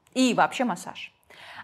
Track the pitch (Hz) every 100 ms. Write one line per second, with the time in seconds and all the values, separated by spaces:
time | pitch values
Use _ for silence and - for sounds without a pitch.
0 | _ 254 254 180 156 - 247 180 - -
1 | - _ _ - - -